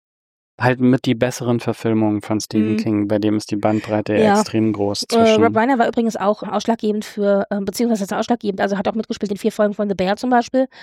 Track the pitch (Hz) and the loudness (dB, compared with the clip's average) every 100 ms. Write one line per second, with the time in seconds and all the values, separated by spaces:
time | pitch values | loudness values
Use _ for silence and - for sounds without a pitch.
0 | _ _ _ _ _ - 123 127 127 131 | _ _ _ _ _ -2 0 2 4 2
1 | 127 117 123 - 120 120 - 110 117 110 | 0 0 0 -2 -2 -2 -2 -4 0 2
2 | 107 104 - 107 - 110 107 107 117 104 | 2 0 -2 -4 -2 0 0 0 0 0
3 | 101 104 107 107 - 104 110 110 107 107 | 0 0 2 0 -2 -2 0 0 0 -2
4 | 107 107 107 202 208 113 110 101 101 101 | 0 2 4 4 2 0 0 0 -2 -4
5 | - 233 226 220 220 214 240 262 226 240 | -2 2 4 4 4 2 2 2 0 0
6 | 226 - 190 214 202 202 226 226 214 214 | -2 0 -2 -2 -4 -4 -2 -2 -2 -2
7 | - - 202 196 202 202 196 185 240 220 | -6 -2 0 2 0 -4 -4 -2 0 0
8 | 196 202 - 240 208 196 202 196 208 220 | -2 -4 -2 -2 -2 -2 -2 -2 -2 -4
9 | - 226 202 202 220 - 208 208 208 190 | -6 -6 -6 -4 -2 0 0 0 -4 -2
10 | 185 208 254 247 233 254 262 - | -2 -2 2 0 2 0 -2 -4